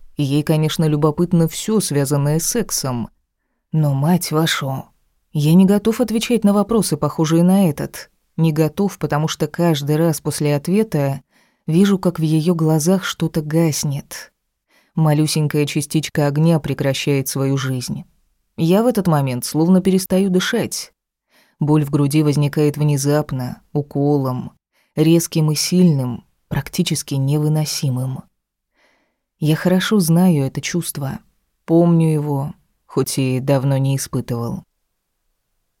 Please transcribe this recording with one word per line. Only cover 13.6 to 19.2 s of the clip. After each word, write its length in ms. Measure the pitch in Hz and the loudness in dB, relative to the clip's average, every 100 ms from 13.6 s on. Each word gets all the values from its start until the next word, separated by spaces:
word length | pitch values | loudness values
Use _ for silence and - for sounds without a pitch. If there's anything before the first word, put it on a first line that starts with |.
| 165 143 151 139 - - - _ _ _ _ _ _ | 0 0 -4 -6 -10 -16 -18 _ _ _ _ _ _
Малюсенькая 720 | - 156 147 156 156 147 151 147 | 0 2 4 2 0 0 0 -2
частичка 600 | 156 - 165 - - 143 | -2 -2 -4 -2 -2 0
огня 320 | 143 160 165 | 2 2 0
прекращает 680 | - 135 120 - - 139 131 | -2 -4 -2 -2 -2 -2 -2
свою 300 | 135 135 139 | -4 -2 -2
жизнь. 480 | 131 127 123 143 - _ _ _ _ - | -4 -6 -8 -10 -12 _ _ _ _ -4
Я 280 | 165 190 | 2 2
в 20 | 240 | 2
этот 220 | 247 180 | 0 0
момент 360 | 151 | 0